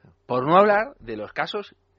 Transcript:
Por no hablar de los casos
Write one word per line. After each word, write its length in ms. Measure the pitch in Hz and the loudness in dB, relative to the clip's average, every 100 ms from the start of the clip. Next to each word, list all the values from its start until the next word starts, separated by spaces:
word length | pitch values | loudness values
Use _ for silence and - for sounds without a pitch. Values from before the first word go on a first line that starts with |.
| _ _ - | _ _ -6
Por 200 | 123 139 | -4 4
no 100 | 180 | 4
hablar 380 | 208 202 247 - | 4 2 -2 -12
de 160 | 113 107 | -12 -12
los 140 | 101 | -10
casos 420 | - 165 208 196 _ _ | -8 -8 -8 -12 _ _